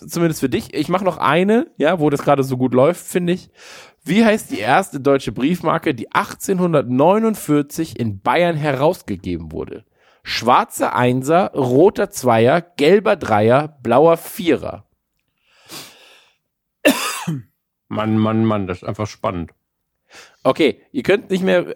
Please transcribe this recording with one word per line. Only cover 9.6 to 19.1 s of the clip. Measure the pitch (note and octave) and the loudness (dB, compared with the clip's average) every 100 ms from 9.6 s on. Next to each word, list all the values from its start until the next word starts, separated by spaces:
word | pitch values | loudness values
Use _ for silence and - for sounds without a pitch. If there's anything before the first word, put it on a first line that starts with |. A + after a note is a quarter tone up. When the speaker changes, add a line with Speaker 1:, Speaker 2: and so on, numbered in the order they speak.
| - - - _ _ _ | -10 -14 -20 _ _ _
Speaker 1:
Schwarzer | - - A2+ C#3 A3+ - - - | -12 -4 2 2 2 -4 -2 0
Einser, | B2 B2+ C3 E3 G#3 - | 0 0 0 0 0 -2
roter | B2+ B2+ F3+ - G3+ | 0 4 4 2 -4
Zweier, | - B2 A2+ A#2 E3 | -4 0 2 4 2
gelber | E3 - C#3+ G3+ G#3+ G3 | -2 0 4 4 2 -2
Dreier, | - G#2+ A2 B2+ D#3 - | 0 2 4 2 0 -6
blauer | A#2 A#2 E3 E3 | 0 4 4 4
Vierer. | - - E3+ A#2 D#2+ - - _ _ _ _ _ _ _ - - - - - _ _ _ _ _ _ _ D#4+ - - - - D3 A2 _ _ _ - | -2 -6 -2 -2 -2 -14 -18 _ _ _ _ _ _ _ -20 -20 -20 -20 -20 _ _ _ _ _ _ _ -2 0 -4 -8 -8 -8 -10 _ _ _ -10
Speaker 2:
Mann, | G#2+ G#2+ A2 | -6 0 2
Mann, | G#2+ A2 A2+ | 2 2 2
Mann, | G#2+ F#2 | 0 -2
das | F2+ | -8
ist | |
einfach | - G#2+ | -8 -8
spannend. | G#2+ | -8